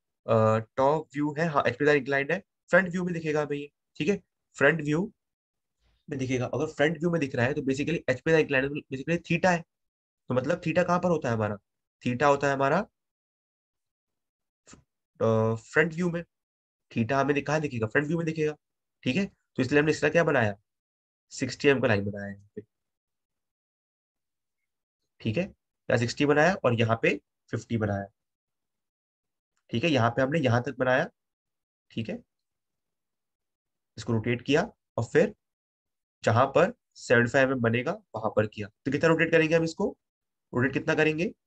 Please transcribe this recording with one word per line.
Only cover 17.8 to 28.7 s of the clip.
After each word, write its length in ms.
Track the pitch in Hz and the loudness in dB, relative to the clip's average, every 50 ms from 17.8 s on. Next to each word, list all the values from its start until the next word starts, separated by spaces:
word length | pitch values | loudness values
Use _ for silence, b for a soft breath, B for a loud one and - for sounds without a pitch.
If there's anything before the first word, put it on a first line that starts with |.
| 110 107 | -4 0
Front 180 | - 143 151 | 0 0 0
view 120 | 147 170 165 | 0 -2 -4
में 80 | 170 | -4
दिखेगा, 300 | 156 156 156 151 151 147 _ _ _ _ _ _ _ _ _ - | -4 -4 -2 -4 -4 -4 _ _ _ _ _ _ _ _ _ -6
ठीक 120 | 127 127 | -2 -2
है। 100 | 185 196 | -2 -2
तो 360 | 196 _ _ _ _ - - | -4 _ _ _ _ -6 -4
इसलिए 180 | 131 123 147 147 | -2 2 4 4
हमने 120 | 147 156 | 4 4
इसका 160 | 147 - - 151 | 0 0 0 2
क्या 140 | 156 170 165 | 2 2 2
बनाया? 300 | 160 147 131 113 104 101 - _ _ _ _ _ _ _ _ _ _ _ _ _ _ | 4 2 2 2 0 -2 -6 _ _ _ _ _ _ _ _ _ _ _ _ _ _
सिक्सटी 360 | - - 139 120 - - - 143 | -10 -8 -8 -8 -6 0 2 4
एम 120 | 139 123 | 4 4
का 80 | 120 127 | 4 2
line 160 | 107 98 98 | 2 0 0
बनाया 220 | 101 101 101 101 | -4 -8 -8 -10
है 80 | 101 101 | -12 -14
यहाँ 140 | - - _ - | -16 -20 _ -20
पे, 60 | 107 107 _ _ _ _ _ _ _ _ _ _ _ _ _ _ _ _ _ _ _ _ _ _ _ _ _ _ _ _ _ _ _ _ _ _ _ _ _ _ _ _ _ _ _ _ _ _ _ _ _ _ _ | -20 -20 _ _ _ _ _ _ _ _ _ _ _ _ _ _ _ _ _ _ _ _ _ _ _ _ _ _ _ _ _ _ _ _ _ _ _ _ _ _ _ _ _ _ _ _ _ _ _ _ _ _ _
ठीक 160 | - 117 107 | -6 -4 -4
है, 60 | 170 | -4
यहाँ 560 | 185 202 - _ _ _ _ _ _ - 123 117 | -4 -6 -10 _ _ _ _ _ _ -2 0 0
सिक्सटी 280 | 120 117 - - 147 | 0 -2 -2 -2 0
बनाया 280 | 139 147 147 151 175 190 - - | 2 4 4 4 2 2 2 0
और 100 | 127 117 | 0 2
यहाँ 240 | 110 117 110 113 - | 2 2 0 0 0
पे 120 | - 262 302 294 _ _ _ _ _ - | 0 -2 -2 -2 _ _ _ _ _ -10
फिफ्टी 240 | - 113 - - 117 113 | -10 -10 -6 -4 -4 -2
बनाया, 260 | 107 101 101 98 98 98 _ _ _ _ _ _ _ _ _ _ _ _ | -2 -2 -2 -4 -6 -8 _ _ _ _ _ _ _ _ _ _ _ _